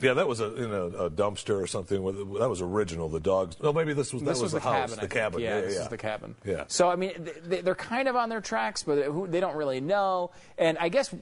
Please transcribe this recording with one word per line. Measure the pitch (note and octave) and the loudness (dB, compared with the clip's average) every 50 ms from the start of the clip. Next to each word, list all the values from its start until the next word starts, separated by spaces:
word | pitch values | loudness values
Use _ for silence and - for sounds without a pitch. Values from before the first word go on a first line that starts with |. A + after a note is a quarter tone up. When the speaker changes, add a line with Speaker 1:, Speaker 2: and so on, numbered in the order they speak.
Speaker 1:
Yeah, | B2+ C3 B2+ | 4 4 4
that | D3 F#3+ | 4 2
was | C#3+ A#2+ A2 | 2 2 0
a, | A2+ G#2 A2+ | -2 -2 -2
in | C#3 A#2+ A2+ G#2 | -4 -4 -2 -2
a, | G2 F2+ F2 F2+ - F#2 | -2 -2 -2 -2 -2 -2
a | E2+ | 0
dumpster | D#2 F#2 G2+ G#2 G2+ - - - G#2 G2 | 0 0 0 0 0 -2 -2 -2 0 0
or | F2+ | 0
something. | - - G#2 F2 - G2+ G2 F#2 | -2 -4 -4 -4 -2 -2 0 0
With, | F#2+ G2 G2 G2+ G2 G2 G2+ | -2 -2 -4 -6 -4 -2 0
that | A#2 C3 | 0 2
was | G2+ F2 | 0 0
original. | F2+ F2+ F#2+ G#2+ G#2 F2 E2 E2 E2 | -2 0 0 0 0 0 -2 -4 -2
The | D#2 D#2 D#2 | -2 -2 0
dogs. | D2 F#2+ F#2+ F#2+ F#2+ F2 - - - | 2 2 4 4 2 0 -2 -2 0
No, | D3+ | 2
maybe | D3 E3 E3 D3+ C#3+ | 2 2 0 0 0
this | C#3+ B2+ - | 0 -2 -2
was, | B2+ A#2+ - | -4 -2 0
that | D#3+ | 0
Speaker 2:
This | E3 - | 0 0
Speaker 1:
was | |
Speaker 2:
was | A#2 F3 D#3 | 0 0 0
Speaker 1:
the | |
Speaker 2:
the | D#3 B2+ | 0 0
Speaker 1:
house, | B2+ A2+ | 2 2
Speaker 2:
cabin, | C3+ B2+ A#2 | 2 0 -2
Speaker 1:
the | A2+ | -4
Speaker 2:
I | G#2+ | -6
think. | G#2 G2 - | -4 -2 0
Speaker 1:
cabin. | A#2+ A2 G#2 F2 A2+ | 0 0 0 0 -2
Speaker 2:
Yeah, | A#2 A2 G#2+ | -2 0 0
Speaker 1:
Yeah, | G#2 | 0
Speaker 2:
this | F#2 F#2+ G2+ | 0 0 -2
Speaker 1:
yeah. | F2+ D#2 | -2 -4
Speaker 2:
is | |
the | - A#2 | -4 -6
cabin. | A2 - G#2+ G#2+ G#2 - - - - - | -6 -4 -4 -4 -6 -8 -12 -14 -8 -4
Speaker 1:
Yeah. | G2+ F2 D2+ C#2+ | -4 -2 -2 -4
Speaker 2:
So, | - - - F3 F3+ | 0 4 4 4 6
I | F3 | 4
mean, | F3 F#3 G3 E3 E3+ D#3+ | 2 0 -4 -4 -8 -10
th-, | E3 C#3+ D#3+ E3 E3+ | -10 -12 -10 -6 -4
th-, | F#3 F3 F3 | -4 -2 0
they're | F#3 F#3 | 0 -2
kind | - - - A3+ B3+ C4+ C4+ | -2 -4 -4 -2 0 0 2
of | B3 | 2
on | B3 A#3 | 0 0
their | A3+ A3+ G#3+ | 0 -2 -4
tracks, | - - A3+ A3+ A3 G#3+ G3+ - - | -4 -2 -2 -2 -2 -2 -4 -4 0
but | D#3+ C#3+ C#3+ C#3 | 2 2 2 2
who, | C#3+ D3 F3 G3 | 2 0 -2 -2
they | F3+ D#3+ F3+ | 0 0 2
don't | F#3+ F3 C#3+ | 2 0 0
really | D#3 D3+ C3+ C3 C3 | 0 -2 -2 -2 0
know. | C3+ E3 G3+ G3+ G3 F#3+ F#3 F3+ F3 F3 - - - - - | 0 2 2 4 4 2 2 0 0 -4 -6 -12 -20 -6 0
And | - E3+ E3 D#3+ | 2 4 4 4
I | D3+ F3 F3 | 2 2 2
guess | F#3 C#4 C4 - F3+ E3 | 4 2 2 0 -2 -12